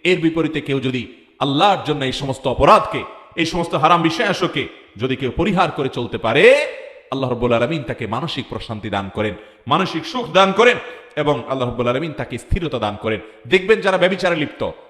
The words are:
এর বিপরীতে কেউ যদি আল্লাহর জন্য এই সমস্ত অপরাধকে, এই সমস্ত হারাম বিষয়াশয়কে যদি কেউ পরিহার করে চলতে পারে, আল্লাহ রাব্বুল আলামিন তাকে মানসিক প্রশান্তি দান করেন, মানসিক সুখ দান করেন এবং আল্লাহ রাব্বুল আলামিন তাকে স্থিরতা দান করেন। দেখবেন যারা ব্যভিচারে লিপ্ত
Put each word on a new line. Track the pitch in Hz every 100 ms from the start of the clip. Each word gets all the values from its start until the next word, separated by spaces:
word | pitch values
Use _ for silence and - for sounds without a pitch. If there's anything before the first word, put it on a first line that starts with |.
এর | 170 180
বিপরীতে | 160 160 160 156
কেউ | 143 139
যদি | 127 123 107 - _ _
আল্লাহর | 139 139 202 190
জন্য | 143 -
এই | 131
সমস্ত | - 139 - 139
অপরাধকে, | 120 143 285 - 135 98 - - -
এই | 165
সমস্ত | 175 165
হারাম | 165 151 170
বিষয়াশয়কে | 165 160 214 180 170 151 123 - - 101
যদি | 127 131
কেউ | 131 127
পরিহার | 185 185 170
করে | 143 135
চলতে | - 117 113
পারে, | 110 127 220 285 302 - - - -
আল্লাহ | 135 127
রাব্বুল | 113 120
আলামিন | 117 120 160
তাকে | 123 117 107
মানসিক | 113 160 - 113
প্রশান্তি | 104 - 107 107
দান | 98 98
করেন, | 104 104 87 - - -
মানসিক | 151 190 165 -
সুখ | 254 233
দান | 170 196
করেন | 190 240 240 - - - -
এবং | 147 135 113
আল্লাহ | 131 123
রাব্বুল | 117 120
আলামিন | 127 165
তাকে | 139 123 120
স্থিরতা | - - 165 123
দান | 107 101
করেন। | 110 107 - - 120
দেখবেন | 185 190 214
যারা | 190 185
ব্যভিচারে | 175 190 185 165
লিপ্ত | 143 - 98 -